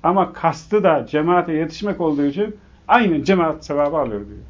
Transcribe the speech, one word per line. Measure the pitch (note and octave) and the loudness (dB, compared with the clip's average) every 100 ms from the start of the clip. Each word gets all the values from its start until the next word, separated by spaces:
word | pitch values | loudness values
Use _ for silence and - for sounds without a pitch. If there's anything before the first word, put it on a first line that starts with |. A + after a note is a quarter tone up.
ama | E3 F#3+ F3+ | 2 2 0
kastı | - E3+ - - G#3+ | 0 -2 -2 -2 2
da | F#3 D3+ A2+ | 4 2 0
cemaate | D3 D#3+ F3+ E3+ | -2 2 2 2
yetişmek | D#3 D#3+ - G3+ F#3+ | -2 -4 -4 -6 -2
olduğu | E3 C#3+ C#3+ | -2 0 0
için | D3+ G#3 G3+ - - - | 0 -4 -6 -20 -20 2
aynı | F3 G#3+ D#3 | 2 4 0
cemaat | D#3 F#3+ E3 D#3 - | 2 2 2 -4 -4
sevabı | D3 D3 D#3+ | -2 0 0
alıyor | C3 G2+ G#2 | -4 -6 -10
diyor. | G#2 - | -16 -18